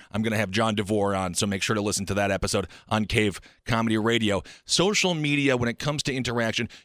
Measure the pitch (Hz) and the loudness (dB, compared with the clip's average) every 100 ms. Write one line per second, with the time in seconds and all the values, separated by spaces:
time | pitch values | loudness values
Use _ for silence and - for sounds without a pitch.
0 | - 104 110 110 98 104 113 107 98 107 | -6 -4 -2 0 -2 0 0 0 0 2
1 | 101 98 92 87 104 98 - 104 101 98 | 2 0 -2 -2 -2 0 0 0 0 -2
2 | 98 101 101 95 101 104 92 - - 110 | -2 0 0 0 0 -2 -4 -10 -2 -2
3 | 104 110 104 87 - _ - 113 113 110 | 0 2 0 -2 -12 _ -2 0 2 2
4 | 110 117 107 98 - - - - 185 208 | 2 2 2 -2 -4 -12 -2 2 2 2
5 | 185 165 151 143 139 127 120 117 147 147 | 0 0 0 2 2 2 0 -2 -4 -2
6 | - 131 123 120 113 110 117 - | -2 -2 -2 0 0 0 -4 -8